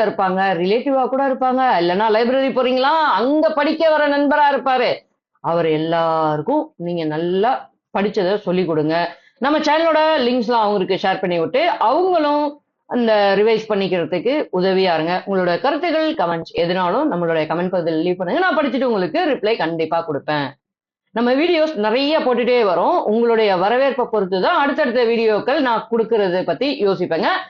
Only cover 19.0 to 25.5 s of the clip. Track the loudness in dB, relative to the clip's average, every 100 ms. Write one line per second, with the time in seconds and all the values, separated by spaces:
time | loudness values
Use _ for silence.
19 | -2 -2 -2 -2 -2 -2 -2 -4 -2 -4
20 | -4 -6 -4 -4 -4 -10 _ _ _ _
21 | _ -2 0 2 2 2 0 -2 -2 0
22 | 0 0 0 0 0 2 2 2 2 0
23 | 0 0 2 2 2 2 2 2 0 0
24 | -2 -2 0 0 0 2 0 0 0 2
25 | 2 2 2 2 0